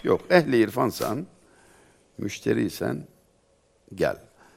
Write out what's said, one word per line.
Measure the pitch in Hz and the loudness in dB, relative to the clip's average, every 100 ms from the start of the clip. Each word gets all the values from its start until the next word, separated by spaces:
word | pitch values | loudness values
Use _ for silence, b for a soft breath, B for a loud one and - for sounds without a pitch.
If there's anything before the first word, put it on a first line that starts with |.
Yok, | - - - | -2 -2 4
ehli | 180 143 120 | 4 6 4
irfansan, | 104 127 120 - - 120 190 _ b b b b b b b - | 2 0 -2 -2 -4 -4 -8 _ b b b b b b b -10
müşteriysen | 101 - 117 113 117 - - 151 - _ _ _ _ _ _ _ _ 95 | -8 -4 -2 0 -2 -4 -6 -6 -10 _ _ _ _ _ _ _ _ -2
gel. | 76 - - b b | -2 -2 -12 b b